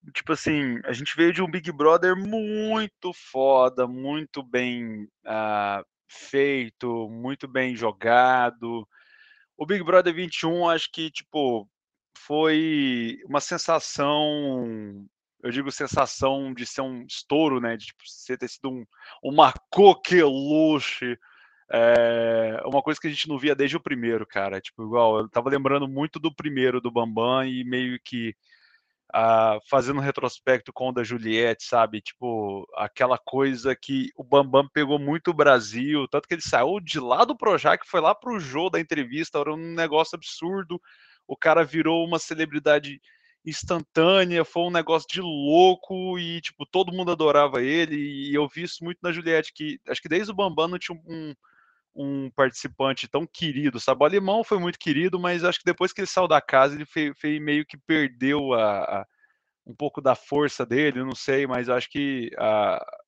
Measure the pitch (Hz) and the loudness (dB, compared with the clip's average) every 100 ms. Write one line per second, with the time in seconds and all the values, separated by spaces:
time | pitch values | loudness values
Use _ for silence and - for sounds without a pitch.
0 | 151 - - 156 - 151 139 120 - 123 | -10 -12 -6 -4 -2 -2 -2 -6 -6 -8
1 | 147 - 170 175 185 175 175 143 151 170 | -8 0 0 2 -4 -4 -8 2 6 6
2 | 185 185 202 220 214 214 214 220 214 _ | 4 0 -2 -6 -4 -4 -2 -2 -4 _
3 | 180 175 - 131 135 135 127 127 123 127 | -10 -10 -10 0 4 6 4 2 -4 -4
4 | 135 151 151 147 127 123 123 120 117 107 | -6 -6 -8 -12 -4 -2 -2 -4 -8 -10
5 | 104 _ 110 110 107 104 101 101 90 _ | -14 _ -8 -4 -2 -2 -2 -4 -8 _
6 | _ - - 139 143 135 117 _ 123 117 | _ -20 -4 0 0 0 -6 _ -6 -4
7 | 110 113 127 139 139 127 127 120 113 98 | -6 -8 -10 -10 -6 -2 -2 -2 -4 -2
8 | 113 120 127 127 120 120 117 117 107 _ | 4 6 6 4 2 -2 -10 -8 -10 _
9 | _ _ _ _ _ - 156 202 165 180 | _ _ _ _ _ -14 -4 -4 4 4
10 | 180 165 180 - 165 175 170 165 - - | 4 -2 -6 -4 -2 0 0 0 -4 -8
11 | 160 - - 156 135 113 101 _ _ _ | -10 -10 -8 -2 0 -2 -6 _ _ _
12 | _ - - 147 160 156 160 151 135 123 | _ -20 -4 0 2 2 0 0 0 -2
13 | 117 127 - 143 - 175 - 160 - - | -4 -8 -4 -4 -4 -6 0 -2 -2 -4
14 | 143 147 151 147 143 131 120 110 104 101 | 0 0 0 -2 -4 -4 -6 -8 -12 -16
15 | 101 _ _ _ - 123 139 - 143 - | -20 _ _ _ -6 -6 -6 -6 -4 0
16 | 131 - 135 135 135 123 120 - 135 123 | -2 0 -2 0 -6 -10 -10 -8 -8 -10
17 | 120 - - 143 156 131 117 113 104 _ | -14 -16 -2 2 2 2 -2 -6 -10 _
18 | - - - 127 120 - 135 127 110 _ | -20 -20 -10 -8 -8 -10 -10 -10 -14 _
19 | - - 131 147 143 - _ - 202 185 | -20 -12 -2 4 4 4 _ 8 8 8
20 | - 180 151 135 139 151 156 151 - - | 2 4 4 2 0 2 4 2 -2 -6
21 | 123 120 _ _ _ _ _ 113 117 120 | -6 -8 _ _ _ _ _ 2 6 6
22 | 117 117 117 113 113 110 - 139 151 151 | 4 2 2 2 0 -4 -2 -2 0 -4
23 | 160 143 156 143 143 139 139 160 - 135 | -4 -6 -6 -2 0 2 0 -2 -6 -4
24 | 117 113 107 101 98 98 - - 110 120 | -2 -2 -4 -4 -4 -6 -10 -14 -2 4
25 | 113 107 110 120 123 143 135 139 139 135 | 4 4 0 -2 0 0 2 0 -2 -4
26 | 156 165 156 143 151 135 127 123 120 120 | -6 -4 -6 -6 -6 0 2 2 -2 -2
27 | 117 110 117 131 131 127 123 127 127 123 | -2 0 0 0 -2 -6 -6 -4 -4 -8
28 | - 123 117 107 _ _ _ _ _ _ | -10 -8 -8 -10 _ _ _ _ _ _
29 | _ - 113 113 113 107 _ 135 127 139 | _ 0 4 6 4 2 _ 0 2 -2
30 | 139 - 127 - - 127 - - 127 123 | -2 -4 -6 -4 0 0 0 -8 -4 -4
31 | 113 120 110 110 117 110 - 120 110 107 | -4 -4 -2 2 2 0 0 2 2 0
32 | - - 127 113 104 98 90 - 104 - | -12 -10 -6 -4 -6 -8 -10 -8 -8 0
33 | 127 123 - 131 139 127 127 127 - 135 | 0 0 -2 0 0 0 -2 -4 -4 -4
34 | 127 - 131 143 139 135 139 - 143 147 | -4 -10 4 4 6 4 4 -2 0 -2
35 | 139 165 175 156 143 127 104 110 139 151 | -2 -4 -4 4 6 6 4 -6 -2 -2
36 | 131 147 - 170 - 135 135 202 165 156 | 0 -4 -4 -8 0 2 2 -2 -4 -6
37 | 123 135 240 285 220 165 139 165 - 180 | -2 2 2 2 0 2 2 0 0 0
38 | 160 214 254 220 143 135 180 165 160 151 | 2 0 -4 -8 -6 -4 -2 -4 -4 -6
39 | 123 139 160 147 147 156 165 170 165 151 | -4 -6 -4 -4 -4 -6 -8 -4 0 2
40 | 160 170 - - 165 196 170 175 _ _ | 0 -4 -12 -10 -6 -6 -8 -12 _ _
41 | _ _ - 135 160 160 156 160 156 170 | _ _ -14 0 4 4 4 0 0 0
42 | 170 165 - 160 156 147 151 147 143 139 | 0 -4 -4 -6 -4 -2 2 2 0 -16
43 | _ _ _ _ 160 151 - 175 151 - | _ _ _ _ -12 -10 -4 -6 -2 2
44 | 165 196 180 170 156 170 175 175 156 160 | 4 4 2 0 -2 -2 -2 -2 0 -2
45 | - 170 180 147 143 160 185 180 - 185 | 0 -8 -6 -4 4 8 8 6 -4 -6
46 | 185 180 170 170 - _ 147 185 180 185 | -6 -6 -6 -8 -12 _ -4 -2 -2 -2
47 | 175 170 156 147 147 131 131 160 160 147 | -4 2 4 4 4 2 0 0 0 -4
48 | 147 139 139 143 147 160 175 - 170 175 | -6 -8 -4 -2 -2 -6 -12 -10 -12 -8
49 | 175 165 165 160 156 - 151 143 - 139 | -6 -4 0 0 0 -10 -10 -10 -10 -10
50 | 156 165 214 196 196 156 165 180 - 170 | -2 -2 -2 -2 -2 0 -2 -2 -10 -14
51 | 165 165 156 139 _ _ _ _ _ - | -14 -12 -12 -14 _ _ _ _ _ -10
52 | 139 139 135 - 131 - - - 135 131 | -6 -6 -6 0 0 0 -14 -4 -2 -2
53 | 107 143 165 - 160 131 147 117 - 127 | -4 -4 -4 -8 -6 -2 -2 0 -2 4
54 | 147 202 190 214 220 202 175 170 - 143 | 4 4 0 -2 0 -2 -2 -4 -2 0
55 | 180 180 175 175 175 175 180 170 185 - | 0 -2 -2 0 0 0 -2 0 -2 -2
56 | 190 - 180 151 - 135 139 147 151 165 | -2 0 4 2 4 4 4 2 -8 -4
57 | 147 139 151 151 151 147 151 147 - 156 | -4 -4 -4 -4 -2 -2 -2 -14 -2 0
58 | 139 120 131 147 139 120 107 98 - 98 | 0 0 0 0 2 2 2 2 -2 -4
59 | 98 _ _ _ _ _ - 120 147 - | -8 _ _ _ _ _ -20 -8 -8 0
60 | 135 123 - 143 147 - 123 123 151 127 | 0 0 0 0 0 -2 -2 0 0 -2
61 | 131 127 - 135 139 123 123 123 - 147 | -8 -8 -2 -2 0 -4 -2 -2 -2 -6
62 | 143 135 117 - 110 107 101 80 - - | -4 -4 -8 -2 0 2 2 -2 -6 -18